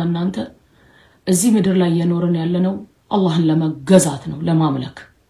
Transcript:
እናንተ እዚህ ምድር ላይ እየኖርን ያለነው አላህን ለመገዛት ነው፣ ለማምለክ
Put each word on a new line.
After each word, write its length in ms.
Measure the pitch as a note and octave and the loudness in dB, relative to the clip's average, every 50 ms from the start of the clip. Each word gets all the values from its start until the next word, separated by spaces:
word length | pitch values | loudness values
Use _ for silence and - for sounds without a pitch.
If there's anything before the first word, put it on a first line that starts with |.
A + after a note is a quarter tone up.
| E3+ | 0
እናንተ 340 | E3+ E3+ E3+ F3 F#3+ F#3 - - - - _ _ _ _ _ _ _ _ _ _ _ _ _ _ - | -2 -4 -4 -4 -4 -6 -6 -10 -12 -14 _ _ _ _ _ _ _ _ _ _ _ _ _ _ -2
እዚህ 220 | F#3 F3 F#3 B3 | 0 0 2 2
ምድር 240 | G#3+ G#3+ F3 F#3+ F#3 | 2 2 2 2 2
ላይ 140 | F#3 F3+ F3 | 2 2 2
እየኖርን 440 | E3 E3+ E3+ F3 F3 E3+ F3+ F3 F3 | 0 0 0 0 0 0 0 0 0
ያለነው 400 | D#3+ E3 E3+ F3+ F3+ F#3 F#3 G3 G#3+ - - _ _ _ - | 0 -2 -2 0 0 0 -2 -2 -6 -10 -16 _ _ _ -4
አላህን 320 | - G3+ F#3 F3 D#3+ E3+ E3 | -2 0 0 2 2 2 2
ለመገዛት 800 | D#3 D#3 D#3+ D#3 D#3 C#3+ C3 C3+ C3 F#3+ F#3 F3+ D#3 C#3 C3+ - | 2 2 0 0 -2 -4 -4 2 4 6 6 6 4 -2 -6 -8
ነው፣ 120 | E3 D3 C#3+ | -12 -10 -6
ለማምለክ 560 | E3 E3 E3 D#3+ D#3+ D3+ C#3 C3 B2+ B2+ - - - - _ _ _ _ | -4 -2 0 0 0 0 -2 -4 -6 -10 -12 -18 -20 -20 _ _ _ _